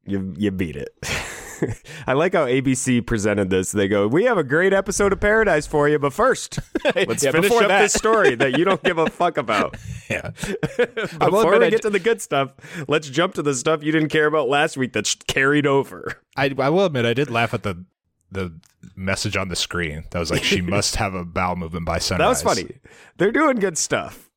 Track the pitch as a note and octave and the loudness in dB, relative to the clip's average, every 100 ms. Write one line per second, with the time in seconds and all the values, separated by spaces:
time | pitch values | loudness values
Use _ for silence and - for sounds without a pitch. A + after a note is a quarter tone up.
0 | - G2 F#2+ E2 G#2 F#2+ E2+ C#2+ - _ | -4 -4 -4 -2 -2 0 -4 -6 -12 _
1 | - - - - - - - G#2+ - D#3 | -8 -8 -8 -14 -16 -6 -6 -6 -14 -10
2 | C3 C3 F3+ F3+ C3 C3 C3 B2+ - A#2+ | -2 0 2 2 2 2 2 0 2 0
3 | A2+ A2+ G#2 G2+ F#2 F#2 F#2 G2+ G2 G2+ | 0 0 0 0 2 0 0 0 2 2
4 | G#2 D3 B3 G#3 C3+ D3+ F#3+ G3 G3 G3 | 2 2 2 2 2 2 4 2 0 0
5 | G3+ F#3+ G#3 A3 G#3 D#3 - D3+ D3 D3+ | 0 2 2 4 4 2 0 2 2 2
6 | C#3+ C3+ B3+ A3 - - - - C#4+ F3+ | 0 2 2 0 -4 -10 -6 -2 0 0
7 | E3 A2+ C#3 D3+ G3 A#3 G#3 G3 G#3 - | -2 0 2 2 4 2 4 2 2 2
8 | A3 A3 D#3+ A#2+ C3+ B2+ F#3 F#3 F3+ E3 | 2 4 2 2 0 2 2 2 0 0
9 | D3+ - F3 D#3 A#2 G#2 F2 - - - | -2 0 -2 0 0 0 0 -6 -14 -14
10 | - G#3 - - - G3 - - A#3+ - | -6 -6 -6 -10 -8 -6 -6 -2 -2 -2
11 | G3+ D#3+ D#3 F#3+ A3 G3 - A3 A3 G3+ | -8 0 2 4 4 4 4 2 0 0
12 | F3 A#3 - C#3+ C3+ - - E3+ C#3+ D#3 | 0 -2 0 -2 -2 -6 -16 -12 -2 -2
13 | D3+ C3 F#3 F#3+ D3 C3 D#3 D#3 D3+ D#3 | 0 0 0 0 -2 0 0 0 2 0
14 | D3+ D#3 D3+ D#3 B2+ C#3+ E3 C3+ C3 A2+ | 2 2 2 2 2 2 0 -2 -2 0
15 | G2+ - - - C3+ D3 C#3+ C#3 B2+ F2+ | -2 -4 -2 2 4 4 4 2 0 -8
16 | - - _ - C#3 C3+ C3+ E3+ F#3+ C3+ | -10 -12 _ -2 -2 0 2 2 2 2
17 | A#2 A#2+ C#3+ A#2 A#2 A2+ G#2 F2 F2+ _ | 0 0 0 0 0 -2 -4 -6 -12 _
18 | _ _ _ F#2+ F2+ D#2+ _ _ - - | _ _ _ -8 -8 -10 _ _ -20 -8
19 | F#2+ F#2+ G#2+ G2 F#2+ E2+ - F2+ E2 D2+ | -4 -2 -2 -2 -4 -4 -4 -4 -4 -6
20 | - F2 E2 - - G2 F2 G2+ - - | -8 -6 -2 -2 0 0 0 0 0 -2
21 | G2+ F#2 F2 F2 F2+ F2+ E2 E2 E2 E2+ | -4 -4 -6 -2 -2 -2 -6 -6 -4 -4
22 | - F2+ F#3 B3 G3 D3 - - - - | -2 0 2 2 0 -2 -4 -14 -20 -20
23 | - - G3 C4 D#4 B3 F#3+ D#3+ - A#2+ | -20 -2 0 2 2 2 -2 -4 -2 -2
24 | C#2+ - _ | -4 -14 _